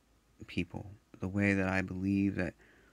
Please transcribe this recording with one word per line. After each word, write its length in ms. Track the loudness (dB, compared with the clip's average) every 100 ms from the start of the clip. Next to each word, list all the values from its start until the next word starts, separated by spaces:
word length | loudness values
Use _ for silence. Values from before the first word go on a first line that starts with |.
| _ _ _ -20 -8
people, 460 | -4 -4 -6 -12 -16 _ -8
the 80 | -4
way 280 | 2 4
that 140 | 4 2
I 120 | 0
believe 540 | -2 -2 0 2 2 0
that 180 | -4 -6 -18 -20 -20